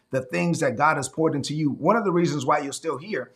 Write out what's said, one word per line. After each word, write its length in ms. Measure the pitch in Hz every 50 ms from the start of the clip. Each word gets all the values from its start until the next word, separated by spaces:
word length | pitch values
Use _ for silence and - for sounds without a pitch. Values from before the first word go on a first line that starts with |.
| _ -
the 100 | - 131
things 400 | 127 - - 175 175 170 165 -
that 160 | 156 135 113 107
God 180 | 147 156 156
has 140 | 147 131 -
poured 260 | - - 160 156 151
into 180 | 143 - - 143
you. 180 | 156 156 143
One 260 | 120 - 135 175 220 233
of 80 | 202
the 80 | 190 170
reasons 320 | 175 175 147 143 147 127
why 140 | 139 151 151
you're 120 | 139 139
still 260 | 131 - - 160 143 131
here 340 | 139 214 202 135 120 - _